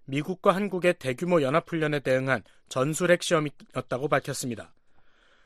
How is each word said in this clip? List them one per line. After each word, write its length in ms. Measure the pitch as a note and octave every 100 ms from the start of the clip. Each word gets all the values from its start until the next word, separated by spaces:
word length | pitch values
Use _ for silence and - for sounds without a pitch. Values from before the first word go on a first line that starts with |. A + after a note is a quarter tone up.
| -
미국과 500 | C#3 D3+ F#3 G3+ F#3
한국의 400 | G3+ F3+ F3+ F3
대규모 460 | C3 B2+ F3+ F3
연합훈련에 580 | C3 D#3 - E3 D3+ D3
대응한 420 | C3+ C3 C3+ A#2+ - - -
전술핵 560 | C3 C#3 D#3 F3 F3
시험이었다고 880 | - E3 D3+ - A2 C3+ - B2+ D3
밝혔습니다. 640 | C#3+ C#3+ C3 C3 G2+ - _ _ - - _ _ _